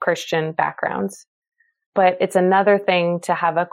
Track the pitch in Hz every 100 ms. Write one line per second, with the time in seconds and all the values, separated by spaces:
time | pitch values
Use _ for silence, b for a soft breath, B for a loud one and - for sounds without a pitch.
0 | - 170 - 160 156 160 151 - - -
1 | 196 - _ _ _ _ _ _ _ -
2 | 185 180 180 185 185 190 196 202 202 180
3 | 170 175 - 170 170 160 180